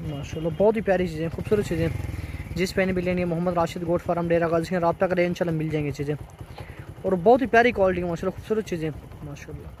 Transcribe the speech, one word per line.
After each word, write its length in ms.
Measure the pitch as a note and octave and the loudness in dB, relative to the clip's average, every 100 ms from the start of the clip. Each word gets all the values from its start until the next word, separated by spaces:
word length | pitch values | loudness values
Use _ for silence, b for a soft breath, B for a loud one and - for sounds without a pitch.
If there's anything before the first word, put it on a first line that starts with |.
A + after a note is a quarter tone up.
ماشاءاللہ، 480 | D#3+ C#3+ D3 E3 D#3+ D#3 | -8 -8 -8 -2 -2 4
بہت 180 | G3+ A3+ | 4 4
ہی 40 | |
پیاری 260 | G3 F#3 F3+ | 2 2 2
چیزیں، 200 | D#3+ E3 | -2 -4
خوبصورت 400 | - F3 G#3 - | -4 0 2 2
چیزیں۔ 200 | E3 E3 - - B B B B | 0 0 -2 -6 B B B B
جس 200 | E3+ F#3 | -2 -2
پہ 120 | - F#3+ | 2 2
بھی 160 | F#3 | 2
لینی 180 | F3+ F3+ | 0 0
ہے، 40 | |
محمد 280 | F3 E3 F3 | 0 0 0
راشد 340 | F3 E3 F#3 E3+ | 0 0 -2 -2
گوٹ 160 | F3 | -2
فارم، 260 | - E3+ E3+ | 0 -2 2
ڈیرہ 200 | E3+ E3 | 2 4
غازی 160 | E3 | 0
خان، 140 | E3 F#3 | 0 0
رابطہ 260 | E3+ E3 | 2 2
کریں، 220 | F#3+ F3+ F3 | 0 2 2
انشاءاللہ 320 | F3 F3 D#3+ | 2 0 0
مل 100 | D#3 | 0
جائیں 180 | D3+ D3 | -2 -2
گے 40 | |
چیزیں۔ 240 | C#3 C#3+ D3 - - B B B B B - | -4 -4 -4 -6 -16 B B B B B -6
اور 100 | F#3+ | -2
بہت 300 | F#3 E3+ B3 | 2 6 6
ہی 40 | B3 | 6
پیاری 260 | A3+ A#3+ | 6 6
کوالٹی، 280 | G#3+ F#3+ F#3 | 4 2 2
ماشاءاللہ، 300 | F3 E3 F#3+ | -2 -2 -4
خوبصورت 360 | - - G#3+ G#3+ | -6 -2 -2 -2
چیزیں، 240 | F3 D#3 C#3+ - - | -4 -4 -6 -12 -14
ماشاءاللہ۔ 560 | D3+ C#3+ - D3 C#3 - | -14 -14 -14 -14 -14 -16